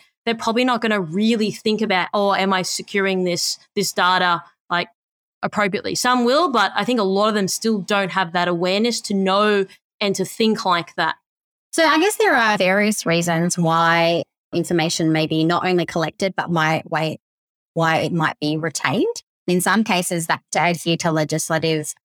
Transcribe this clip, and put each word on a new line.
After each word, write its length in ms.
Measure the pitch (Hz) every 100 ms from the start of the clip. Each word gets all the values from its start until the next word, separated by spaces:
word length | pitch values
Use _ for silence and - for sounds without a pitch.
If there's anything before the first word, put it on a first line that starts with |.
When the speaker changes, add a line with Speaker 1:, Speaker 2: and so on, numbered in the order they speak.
| _ _ -
Speaker 1:
They're 100 | 226
probably 280 | 226 226
not 160 | 254 233
gonna 200 | 226 214
really 500 | 170 175 220 233 311
think 300 | 247 220 214
about, 280 | 220 185 170
Oh, 200 | 208 202
am 200 | 190 190
I 80 | 190
securing 600 | 175 - - 202 196 190
this, 340 | 180 170 - - _ -
this 160 | 190
data, 520 | - 180 185 180 170 - _ -
like, 200 | 175 175 _ _ _ _ _
appropriately. 500 | - - 202 185 -
Some 320 | - 247 254 240
will, 260 | 277 349
but 200 | 240 190 -
I 100 | 202
think 140 | 247
a 40 |
lot 240 | 190 190 214
of 80 | 214
them 120 | 190
still 300 | - 226 220
don't 340 | 175 202 190
have 220 | 185 180
that 140 | 175 175
awareness 520 | 175 180 196 233 226
to 120 | -
know 520 | 196 190 190 214 202 196 - _ -
and 140 | 202 190
to 100 | 185
think 400 | - 220 214 190
like 300 | 175 165 -
that. 220 | 160 - _ _ _ _ _
Speaker 2:
So 140 | - 311
I 140 | 311
guess 160 | 381 415
there 200 | 427 269
are 220 | 226 214
various 480 | 185 196 208 214 -
reasons 520 | 165 170 165 175 -
why 680 | 165 165 165 170 170 170 - _ _
information 580 | 170 165 175 160 - 160
may 160 | 156 156
be 160 | 160
not 220 | 160 175 185
only 200 | 180 165
collected, 500 | 170 156 - 196 185
but 140 | 156
why, 320 | 170 156 160 -
why, 320 | 156 156 131 _ _ _ _ _
why 240 | - 160 160
it 160 | 160
might 260 | 170 156 -
be 180 | 151 156
retained. 680 | 160 - 139 175 415 466 - _ -
In 120 | 180
some 220 | - 196
cases, 440 | 220 185 180 175 165
that 140 | 156 _
to 100 | 156
adhere 340 | 165 170 170 165
to 140 | 170
legislative 840 | 160 151 156 - 160 160 160 151 -